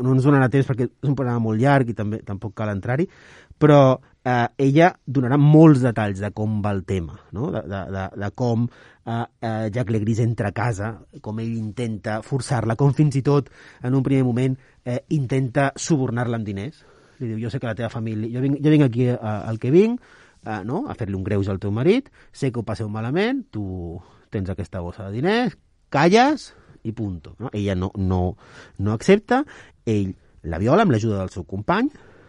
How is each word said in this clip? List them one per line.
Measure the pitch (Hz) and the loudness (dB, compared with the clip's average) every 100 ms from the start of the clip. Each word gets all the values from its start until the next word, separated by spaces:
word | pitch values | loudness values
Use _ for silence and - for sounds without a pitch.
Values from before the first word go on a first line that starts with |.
| 127 | 0
no | |
ens | 131 135 | 2 4
donarà | 139 127 | 4 4
temps | 139 131 | 2 0
perquè | 120 123 | -2 -4
és | _ 139 | _ -4
un | 135 | -2
programa | 127 120 | -2 -2
molt | 113 110 | -2 0
llarg | 135 139 120 | 2 2 2
i | 110 | -4
també | 104 107 - | -6 -6 -8
tampoc | 98 110 - | -10 -10 -6
cal | 107 | -6
entrar-hi, | 101 110 131 185 - - - - - | -4 -4 -2 -2 -6 -20 -20 -14 2
però, | 151 147 131 127 _ _ | 6 8 8 4 _ _
eh, | 127 123 120 - | -2 0 0 0
ella | 139 143 175 - - | 2 4 4 2 -6
donarà | 131 120 143 | -2 0 4
molts | 147 156 160 135 | 6 8 10 8
detalls | 127 110 104 98 | 4 0 -2 -2
de | 101 107 | -6 -4
com | 107 107 | -4 -2
va | 101 98 | -2 -2
el | 90 | -2
tema, | 95 85 - - | -4 -4 -12 -14
no? | 90 151 | -8 -6
De, | 107 78 | -6 -8
de, | 98 78 95 | -8 -8 -8
de, | 95 101 | -8 -8
de | 101 - | -8 -4
com, | 123 113 120 | -2 0 -2
eh, | - - _ - 117 120 - | -6 -20 _ -8 -6 -8 -8
eh, | 117 110 110 | -6 -4 -4
Jacques | 110 104 110 | -4 -2 -2
Legris | 101 110 | 0 0
entra | 117 113 104 | 0 -2 -4
a | - | -2
casa, | 117 98 110 113 - - | -4 -4 -8 -10 -18 -16
com | 110 110 | -12 -8
ell | 113 113 | -6 -6
intenta | 107 101 117 104 113 110 | -8 -6 -8 -6 -6 -6
forçar-la, | - 139 - 123 110 110 | -4 -6 -4 -2 -2 2
com | 143 | 2
fins | 135 151 139 | 2 2 0
i | 143 | 0
tot | 143 139 - - - | 0 0 -10 -20 -10
en | 123 135 | -2 0
un | 131 | 2
primer | 135 127 | 2 2
moment, | 120 131 131 _ _ - | 0 0 -2 _ _ -8
eh, | 123 - 156 | -6 -4 -4
intenta | 123 135 131 143 139 - | -2 -2 -2 0 -2 -2
subornar-la | - 156 127 117 117 117 | -2 0 0 -2 -2 -4
amb | 104 | -6
diners. | 98 120 - _ _ _ - | -8 -8 -12 _ _ _ -12
Li | 120 | -8
diu: | 110 113 | -6 -6
«Jo | |
sé | 139 | -6
que | 120 | -6
la | 107 | -6
teva | 113 | -6
família... | - 113 107 113 123 | -6 -6 -4 -6 -4
Jo | 135 | -2
vinc, | 143 | 0
jo | 147 | 4
vinc | 151 139 | 4 4
aquí | 117 123 | 2 0
a, | 120 110 104 95 | 0 -4 -6 -6
al | 113 | -4
que | 123 | 2
vinc, | 165 220 247 - - _ _ 107 | 4 4 0 -8 -20 _ _ -8
eh, | 110 | -6
no? | 98 165 294 | -4 -6 -6
A | - | -8
fer-li | 98 95 | -6 -4
un | 95 | -2
greuge | 101 98 | -2 -2
al | 95 | -4
teu | 101 | -4
marit, | 107 151 240 - _ _ | 0 2 2 -2 _ _
sé | - 135 | -6 -4
que | 117 | -4
ho | 110 | -6
passeu | 107 110 | -6 -6
malament, | 110 117 160 220 269 208 | -6 -4 -2 0 -2 -6
tu | 110 98 92 85 90 - _ _ | -8 -8 -8 -10 -12 -16 _ _
tens | 110 95 | -6 -6
aquesta | 95 90 95 | -6 -8 -8
bossa | 87 - 98 | -10 -10 -10
de | 107 | -4
diners, | 170 226 240 - _ _ - | 0 0 -2 -6 _ _ -4
calles | 139 170 214 269 294 - - _ - | 2 6 6 4 2 -6 -20 _ -14
i | 110 | -10
punto», | 107 104 85 - - | -6 -6 -8 -12 -12
no? | 123 | -8
Ella | 104 101 92 | -4 -2 0
no, | 92 98 | -2 -2
no, | 92 92 90 - - - - - | 0 2 0 -4 -14 -20 -16 -4
no | 101 113 | -2 0
accepta, | - 202 - 254 302 - - _ - | 4 4 4 0 -2 -10 -20 _ -2
ell | 107 95 - _ _ 80 | 0 -2 -6 _ _ -8
la | 82 | -2
viola | 107 208 220 | 2 4 4
amb | 110 | 2
l'ajuda | 113 101 | 0 -2
del | 92 | -4
seu | 101 80 | -8 -10
company | 98 104 185 277 - - - | -6 -2 0 0 -6 -20 -20